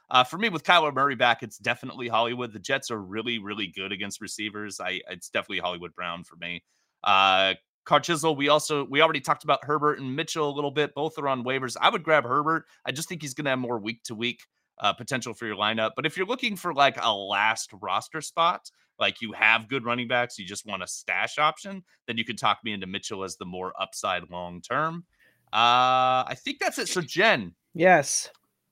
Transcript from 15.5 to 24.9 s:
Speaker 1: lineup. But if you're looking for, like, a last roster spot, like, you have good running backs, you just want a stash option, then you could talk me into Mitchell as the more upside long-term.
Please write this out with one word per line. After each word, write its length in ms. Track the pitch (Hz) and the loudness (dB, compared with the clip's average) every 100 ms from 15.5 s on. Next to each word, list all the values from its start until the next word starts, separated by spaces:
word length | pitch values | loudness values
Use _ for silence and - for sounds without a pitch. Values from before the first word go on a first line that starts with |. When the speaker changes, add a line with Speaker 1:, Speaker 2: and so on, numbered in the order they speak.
| 98 | 0
Speaker 1:
lineup. 360 | 104 113 110 - | 0 2 0 0
But 80 | |
if 100 | 156 | -4
you're 120 | 180 190 | -4 -4
looking 280 | 254 240 | -2 -4
for, 200 | 190 180 | -4 -4
like, 240 | 139 139 - | 4 4 4
a 80 | 113 | 0
last 600 | 101 98 101 107 117 - 95 | 0 -2 2 2 2 -6 -8
roster 400 | 98 101 - 156 | -2 -2 -2 -10
spot, 500 | - - 165 190 - _ _ - | -8 0 0 0 -8 _ _ -2
like, 240 | 101 - | -2 0
you 100 | 113 | -8
have 380 | - 110 113 110 | 2 4 4 2
good 160 | 135 117 | -4 -2
running 200 | 120 120 | -4 0
backs, 320 | 123 120 - | 0 0 -6
you 60 | |
just 220 | 90 101 107 | -12 -12 -10
want 160 | 95 | -8
a 40 | 90 | -8
stash 520 | - - 90 113 - | -10 -6 -2 -2 0
option, 440 | 151 160 196 196 - _ - | 0 0 -10 -14 -16 _ -10
then 120 | 113 | -6
you 60 | 113 | -6
could 100 | 107 | -2
talk 220 | 110 101 | 0 0
me 120 | 113 | -2
into 120 | 104 92 | -8 -6
Mitchell 380 | 98 - 101 | -8 -8 -8
as 140 | 95 - | -8 -8
the 80 | 92 | -10
more 260 | 92 92 - | -8 -8 -6
upside 480 | 95 - 104 90 85 | -8 -4 -2 -4 -4
long-term. 760 | 87 87 87 - 131 160 | -10 -10 -12 -6 -4 -2